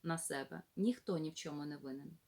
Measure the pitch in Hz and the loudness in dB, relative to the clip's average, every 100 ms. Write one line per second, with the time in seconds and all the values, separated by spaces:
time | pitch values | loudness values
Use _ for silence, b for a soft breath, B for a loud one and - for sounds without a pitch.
0 | 165 165 - 139 135 165 - - 220 247 | 0 0 2 0 -2 -6 -8 2 4 4
1 | - 170 156 - 160 147 147 143 139 135 | 2 2 2 -2 -4 -4 -4 -6 -6 -6
2 | 147 165 | -8 -14